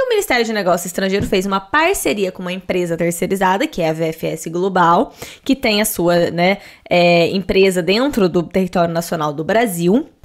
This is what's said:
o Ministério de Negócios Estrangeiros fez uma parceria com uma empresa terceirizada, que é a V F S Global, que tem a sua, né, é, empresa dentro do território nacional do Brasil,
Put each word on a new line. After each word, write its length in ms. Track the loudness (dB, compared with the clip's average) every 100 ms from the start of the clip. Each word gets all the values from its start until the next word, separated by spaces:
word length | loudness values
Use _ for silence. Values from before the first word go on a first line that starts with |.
o 40 | 2
Ministério 340 | 0 0 0
de 80 | 0
Negócios 320 | -2 0 0
Estrangeiros 460 | -2 -4 -2 -2 0
fez 160 | 0 0
uma 140 | -4
parceria 680 | -2 0 0 0 -2 -2 -4
com 120 | -4
uma 100 | -8
empresa 420 | -8 -4 -2 -2
terceirizada, 720 | -2 -2 -2 -2 0 2 2 0
que 140 | -2
é 80 | -2
a 40 |
V 100 | -2 -4
F 180 | -4 -6
S 240 | -8 -6
Global, 640 | -4 -2 2 4 4 0 -6 -20 -8
que 140 | -2 0
tem 240 | 0 0
a 60 | 0
sua, 440 | 0 2 2 2
né, 280 | 2 0 0 -6 -20 -2
é, 380 | 2 4 4 4
empresa 520 | 0 0 4 4 2
dentro 480 | 0 0 0 0 0
do 140 | 0
território 500 | -2 -2 0 0 0
nacional 400 | -2 -4 -4 -4
do 100 | -4
Brasil, 680 | -2 0 0 0 2 2 0 _